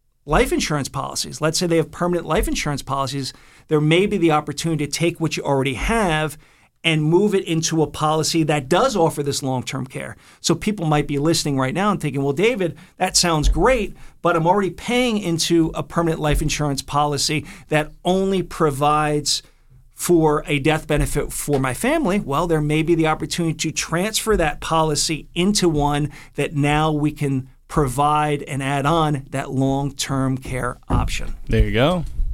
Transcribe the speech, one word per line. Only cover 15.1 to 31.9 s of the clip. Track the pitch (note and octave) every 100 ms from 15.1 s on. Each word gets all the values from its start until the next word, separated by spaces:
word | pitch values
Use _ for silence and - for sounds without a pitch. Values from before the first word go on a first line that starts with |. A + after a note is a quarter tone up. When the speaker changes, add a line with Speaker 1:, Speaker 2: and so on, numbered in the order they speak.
| G#3
Speaker 1:
into | F#3 E3 - E3+ D#3+
a | D#3+
permanent | - E3+ E3+ D#3+
life | D3+ C#3+
insurance | D3+ - D3 C3+
policy | - C#3+ D3 C3+ - D3+ - - -
that | D3+ D3+ -
only | F3 F#3+ F#3+ F#3+
provides | E3+ - D#3 C3 D3 D3+ D3+ D3+ C#3+ - - _ _ - -
for | - - E3+ D#3 D3+ -
a | D3
death | D3+ D#3 -
benefit | D3 C3+ C#3+ -
for | - - C#3
my | C3
family." | B2 B3 E4 C4 G3+
Well, | A#2 C#3 F3
there | D#3
may | D3 D#3
be | D#3 E3
the | D#3
opportunity | D#3 D#3+ - E3
to | D#3+ D#3
transfer | - - E3 G#3+ G#3+ A3 G3
that | D3+ -
policy | - D#3+ D#3 D3 - D3+ -
into | E3+ F#3 G#3 F3
one | D3 C#3+ D3 D3 - -
that | - C#3+
now | C#3+ D3 D3+ D#3
we | D3+ D3
can | D3 C#3+ C3+ C3 - -
provide | D#3 C#3 B2 D3 D3+ D3+ C#3+
and | C#3+ C3+
add | C3+ C#3+
on | C#3 E3+ D#3 C3+ -
that | C3+ C#3
long-term | C3 C3+ C#3 C#3 - - C3+ C3 C3
care | - C3 B2 - -
option. | - - - - - -
Speaker 2:
There | A2
you | G#2
go. | G#2+ D3